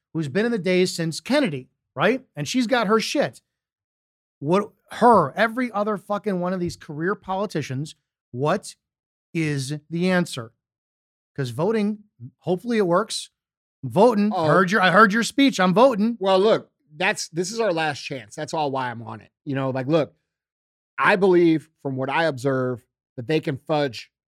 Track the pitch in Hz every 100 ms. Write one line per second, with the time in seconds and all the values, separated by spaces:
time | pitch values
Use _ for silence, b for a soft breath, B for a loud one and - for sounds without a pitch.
0 | _ 160 147 185 233 226 175 180 185 -
1 | 165 147 - 285 226 135 127 _ _ 127
2 | 180 262 - 147 147 254 220 247 196 220
3 | 214 302 160 - _ _ _ _ _ _
4 | _ _ _ - 139 190 208 _ - -
5 | 240 208 139 170 226 226 247 202 208 202
6 | - 202 214 180 175 185 175 - - 147
7 | 175 185 - 190 208 165 139 131 156 -
8 | _ _ _ 120 151 208 - - _ _
9 | _ _ _ 165 156 143 131 151 - 165
10 | 185 180 175 131 113 _ _ _ _ _
11 | _ _ _ - 127 117 190 220 202 214
12 | _ - 123 _ 160 185 240 226 180 175
13 | 214 - - _ _ _ _ _ 127 156
14 | 240 208 208 190 156 170 185 214 185 190
15 | 220 226 220 - 269 185 185 180 269 208
16 | 226 233 190 190 214 156 - _ _ 151
17 | 190 - - 160 185 226 214 165 156 131
18 | - 135 104 - 151 165 143 131 123 117
19 | 110 110 - _ 151 135 135 131 131 160
20 | 135 _ _ _ _ _ _ _ _ -
21 | 147 202 190 175 170 160 - _ 139 131
22 | 135 147 165 135 135 131 131 120 _ _
23 | _ - 117 156 160 131 - 151 143 -
24 | - _ _